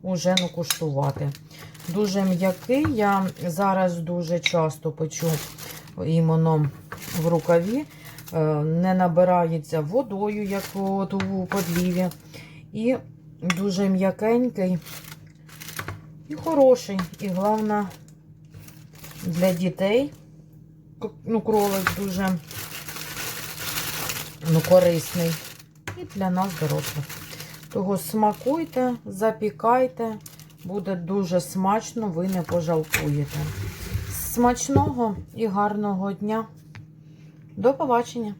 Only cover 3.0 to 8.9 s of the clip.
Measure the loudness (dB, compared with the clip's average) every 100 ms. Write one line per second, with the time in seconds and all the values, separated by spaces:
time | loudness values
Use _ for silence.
3 | 4 4 0 -2 -6 0 2 4 2 0
4 | -4 -4 0 0 0 2 0 -2 -6 -4
5 | -6 -2 -2 -2 -6 -14 -16 -16 -16 -8
6 | 0 2 4 4 4 4 2 -2 -16 -14
7 | -6 -2 2 2 4 4 4 -2 -4 -14
8 | -18 -18 -6 0 2 2 2 2 2